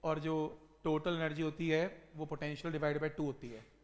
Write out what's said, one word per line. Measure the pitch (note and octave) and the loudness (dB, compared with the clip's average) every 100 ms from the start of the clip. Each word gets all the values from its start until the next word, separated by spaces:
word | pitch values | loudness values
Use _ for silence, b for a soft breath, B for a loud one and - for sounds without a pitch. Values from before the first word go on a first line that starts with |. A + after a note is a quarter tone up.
और | E3 D#3 | 0 0
जो | D#3 D#3+ D3+ - - - | 2 0 0 -4 -18 -6
total | E3 D#3 E3+ E3+ | 2 2 2 2
energy | D#3+ D3+ | 0 2
होती | D#3+ D3+ E3 | -2 0 2
है | D#3 F3+ F#3+ - D3+ | 4 4 -2 -16 -10
वो | D3+ | -6
potential | D3 D3 D3 E3+ | -4 -4 -4 -2
divide | D#3 D3 D3 | 0 2 2
by | D#3 | 0
two | D3 D3 | 0 -2
होती | C3 A#2+ | -2 -8
है। | A2+ A2 - | -12 -16 -20